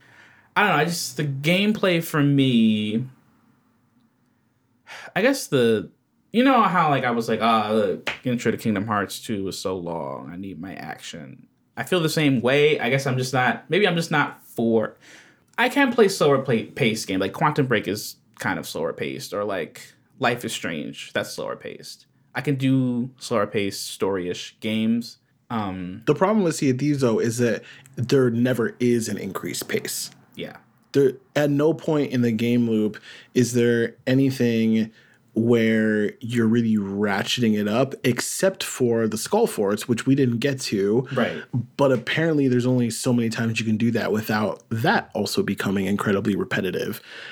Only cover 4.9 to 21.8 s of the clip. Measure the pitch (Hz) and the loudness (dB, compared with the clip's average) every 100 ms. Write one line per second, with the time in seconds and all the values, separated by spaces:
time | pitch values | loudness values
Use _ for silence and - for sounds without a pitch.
4.9 | - - - 233 277 - 139 117 110 87 | -20 -8 0 2 0 0 2 4 2 -2
5.9 | _ _ _ _ 208 262 247 196 175 156 | _ _ _ _ 2 4 6 4 4 2
6.9 | 139 123 117 113 110 113 113 107 110 101 | 2 0 0 0 0 2 2 2 2 0
7.9 | - - - 127 120 117 110 117 101 110 | -2 -6 -6 -4 -2 -2 -2 -2 -2 0
8.9 | 104 98 - - 104 95 87 95 92 85 | -2 -2 -6 -6 -6 -6 -6 -6 -4 -6
9.9 | 82 69 67 65 87 98 90 92 - 78 | -6 -8 -10 -12 -12 -12 -12 -12 -12 -12
10.9 | - - 85 69 65 - _ _ - - | -12 -14 -16 -16 -20 -20 _ _ -12 -2
11.9 | 180 160 160 147 131 117 143 147 151 120 | 0 2 2 2 4 4 6 6 4 0
12.9 | 135 135 127 127 135 123 113 - 165 202 | 0 0 -2 0 0 0 0 -2 0 2
13.9 | 170 165 151 139 - - - 117 113 107 | 0 0 0 -2 -6 -12 -2 2 2 0
14.9 | - - - - _ _ - 240 277 277 | -6 -20 -20 -20 _ _ -2 0 2 2
15.9 | 233 196 - 156 135 127 117 - - 123 | 4 4 4 4 4 2 0 -2 -2 0
16.9 | 110 - 95 95 - 156 151 131 110 98 | 0 -2 -2 -2 0 0 2 2 0 0
17.9 | 104 - - _ - - 85 80 - 80 | -6 -8 -14 _ -8 -4 -4 -6 -6 -6
18.9 | - 73 65 - 98 104 95 - - - | -4 -8 -8 -8 -6 -6 -6 -8 -12 -20
19.9 | _ _ - 123 120 117 - 98 80 58 | _ _ -4 -2 -2 -6 -8 -8 -8 -10
20.9 | - - 104 98 - 57 62 - - | -12 -8 -6 -6 -6 -8 -10 -12 -16